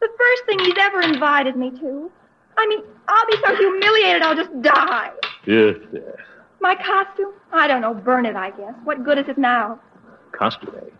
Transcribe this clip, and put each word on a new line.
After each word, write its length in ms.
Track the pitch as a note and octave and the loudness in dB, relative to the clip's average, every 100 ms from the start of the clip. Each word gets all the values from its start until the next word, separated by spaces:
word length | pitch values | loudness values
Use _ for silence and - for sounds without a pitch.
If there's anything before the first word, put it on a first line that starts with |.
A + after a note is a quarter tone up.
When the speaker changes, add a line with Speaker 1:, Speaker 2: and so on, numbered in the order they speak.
Speaker 1:
The 80 | A4+ A#4 | -6 2
first 260 | B4 B4 A#4 | 2 2 0
thing 120 | F#4+ | 0
he's 160 | F4+ F#4 | 0 2
ever 220 | G4+ G4 | 2 2
invited 520 | E4 C#4 D4 C#4+ C4 B3+ | 0 2 2 2 0 -2
me 140 | B3+ | -6
to. 400 | B3+ D4 C#4 E4+ - _ _ _ - | -6 -8 -8 -12 -18 _ _ _ -2
I 80 | G#4+ | 0
mean, 160 | G#4+ - - - | -2 -8 -12 0
I'll 200 | G#4+ A4+ | 2 2
be 100 | G#4+ G4 | 0 0
so 80 | - | 2
humiliated 680 | G4 F#4+ G#4 A4 F#4 F4 | 2 2 2 4 4 2
I'll 120 | D#4+ | 2
just 260 | D#4 E4+ C#4 | 0 -4 -2
die. 520 | C#4+ C#4+ - A#3 - - - - - | 2 2 2 -2 -4 -10 -12 -10 0
Speaker 2:
Yes, 300 | A2 G#2+ F#2 - | 4 4 2 -10
yes. 100 | - - - - - _ _ | -14 -14 -18 -20 -20 _ _
Speaker 1:
My 120 | F#4 | 0
costume? 580 | F#4+ - F#4+ G4 - G4 - _ | 0 0 0 0 -6 -8 -8 _
I 140 | E4 D4 | 0 2
don't 140 | B3+ | 2
know. 140 | A3+ | -2
Burn 320 | G#3+ A3+ B3+ A3+ | -4 0 0 0
it, 100 | G3 | -4
I 140 | F#3+ | -10
guess. 240 | G3+ G3+ A#3+ | -10 -16 -10
What 180 | A#3+ C#4 | -8 -4
good 140 | B3+ C#4 | 0 0
is 100 | C#4+ | 0
it 100 | C4 | 0
now? 420 | B3 B3 G#3+ A3+ _ _ - - _ | 2 2 -2 -10 _ _ -20 -20 _
Speaker 2:
Costume, 420 | - G#2+ - - - | -4 -4 -4 -12 -16
eh? 80 | - | -18